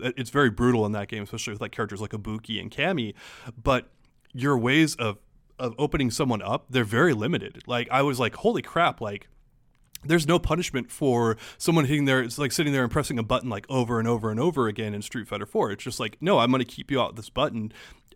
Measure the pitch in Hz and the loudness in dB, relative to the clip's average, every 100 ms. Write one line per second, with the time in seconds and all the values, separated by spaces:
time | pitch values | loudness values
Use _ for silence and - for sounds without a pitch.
0 | 127 131 117 143 131 98 123 120 107 107 | -6 -6 -2 4 4 4 4 4 2 -2
1 | 101 107 101 113 - 104 107 - 107 101 | -4 -8 -8 -8 -8 -8 -8 -6 -6 -6
2 | 104 110 104 110 113 107 98 139 160 170 | -8 -8 -8 -8 -6 -8 -8 -4 -2 -2
3 | 110 - - - - 117 139 127 - _ | -4 -8 -18 -20 -20 -6 0 0 -2 _
4 | _ _ _ 123 139 131 117 147 156 - | _ _ _ -4 0 2 4 4 4 2
5 | 113 101 _ _ _ - 123 110 143 151 | -4 -4 _ _ _ -8 -6 -2 -2 0
6 | 127 113 135 123 95 120 - 127 107 117 | 0 0 0 0 0 -4 0 0 2 4
7 | 175 110 113 143 98 - - 120 120 131 | 4 4 0 -2 -4 -12 -4 -4 0 2
8 | 143 127 113 - 214 196 - 170 170 - | 2 2 -2 0 0 0 -2 0 0 0
9 | 107 104 - _ _ _ _ _ _ - | -6 -8 -12 _ _ _ _ _ _ -12
10 | 143 170 147 170 - 156 175 131 - - | 2 2 4 2 2 0 0 -4 -6 0
11 | 143 120 113 107 - - - 165 135 151 | 2 4 4 0 -6 -4 2 4 4 2
12 | 139 131 120 131 143 - 147 139 123 156 | 4 2 0 -2 -2 0 0 2 2 0
13 | 135 127 107 127 123 104 - 131 117 117 | -2 -2 0 -2 -2 -6 -2 0 0 0
14 | 113 120 110 110 165 139 113 104 107 104 | 2 0 0 0 0 2 0 0 -4 -6
15 | - 123 101 101 107 220 123 104 127 - | -8 -10 -8 -8 -4 -2 -2 -2 -8 -6
16 | 113 - 170 165 117 131 123 - - 131 | -6 -4 2 4 4 2 0 -8 -4 -2
17 | 90 113 - 123 143 113 107 - - - | -2 -6 -8 -2 -2 -2 -8 -12 -20 -20
18 | _ | _